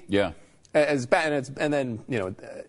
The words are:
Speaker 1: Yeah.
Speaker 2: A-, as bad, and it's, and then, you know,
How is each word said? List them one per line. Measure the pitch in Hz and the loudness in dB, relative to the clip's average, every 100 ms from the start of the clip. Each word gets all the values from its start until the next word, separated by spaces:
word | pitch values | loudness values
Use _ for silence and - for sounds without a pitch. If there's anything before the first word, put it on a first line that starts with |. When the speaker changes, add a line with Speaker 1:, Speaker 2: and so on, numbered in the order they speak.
| - | 0
Speaker 1:
Yeah. | 98 92 - - _ _ | 0 0 -4 -20 _ _
Speaker 2:
A-, | 156 147 | 2 4
as | 143 123 | 2 2
bad, | 185 160 | 2 2
and | 143 | -2
it's, | 131 139 | -4 -4
and | 151 | 0
then, | 143 127 110 - | 0 -2 -6 -4
you | 120 | -2
know, | 92 - - - | -2 -6 -14 -14